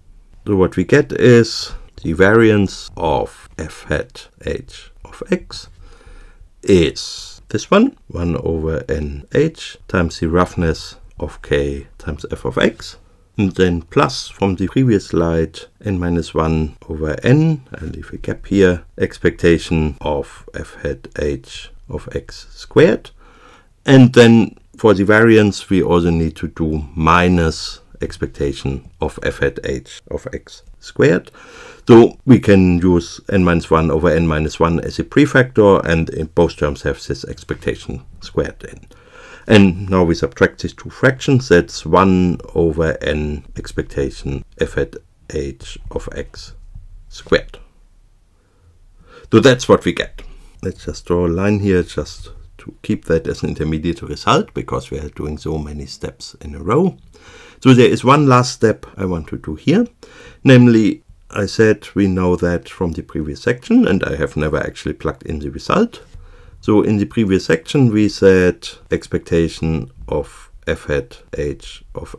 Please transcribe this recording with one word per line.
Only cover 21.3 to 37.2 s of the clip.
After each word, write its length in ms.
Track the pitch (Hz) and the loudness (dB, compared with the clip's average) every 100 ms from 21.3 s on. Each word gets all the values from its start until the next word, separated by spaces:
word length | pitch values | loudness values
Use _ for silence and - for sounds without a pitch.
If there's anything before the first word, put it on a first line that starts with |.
| 67 - - - - - | -6 -12 -20 -20 -20 -14
of 200 | - - | -14 -10
x 340 | - - - - | -12 -12 -20 -20
squared, 600 | - - - 165 220 - _ - _ - - _ _ - | -20 -2 4 4 2 -8 _ -20 _ -20 -20 _ _ 6
and 260 | 135 127 | 8 8
then 460 | 127 117 117 101 - _ - | 8 8 6 2 -4 _ 0
for 160 | 110 | 2
the 120 | 95 | 4
variance 640 | 98 107 117 110 104 - - | 4 4 6 6 4 0 -2
we 120 | 95 | 0
also 280 | 76 87 85 | 2 2 2
need 260 | 82 80 - | 0 -2 -6
to 120 | 80 | -10
do 360 | - 80 78 71 | -6 -4 -4 -6
minus 880 | 80 80 87 90 90 80 - - - _ - | -2 2 2 4 2 0 -4 -10 -16 _ -12
expectation 880 | - - 71 - 71 65 67 67 - - | -12 -8 -10 -6 -6 -6 -8 -8 -10 -10
of 180 | 76 - | -10 -8
f 160 | - - | -8 -4
hat 220 | - - | -6 -6
h 380 | - 65 - - - | -8 -10 -12 -20 -14
of 160 | 71 - | -12 -12
x 280 | - - - - - | -16 -16 -20 -20 -20
squared. 500 | - - 143 180 - - - - - - - | -8 0 2 2 -4 -20 -20 -20 -20 -2 6
So 300 | 117 117 - - | 8 8 4 4
we 120 | 110 | 4
can 420 | - 98 92 87 | 6 4 4 4
use 380 | 92 87 - - - | 4 2 0 -12 -4
n 140 | 101 | 0
minus 260 | 90 85 - | 2 2 2
one 200 | 80 80 | 2 2
over 200 | 78 82 | 2 2
n 160 | 80 82 | 2 0
minus 340 | 78 78 - | -2 -2 -2
one 180 | 82 82 | 0 0
as 180 | - - | -4 -8
a 60 | |
prefactor, 720 | - - 147 135 127 - 101 95 - | -2 2 2 2 2 4 4 4 2
and 240 | 82 80 | -2 -2
in 160 | - 80 | -6 -4
both 300 | - 82 - | 0 0 0
terms 260 | 76 71 | -6 -4
have 200 | 76 67 - | -6 -6 -8
this 180 | 67 | -10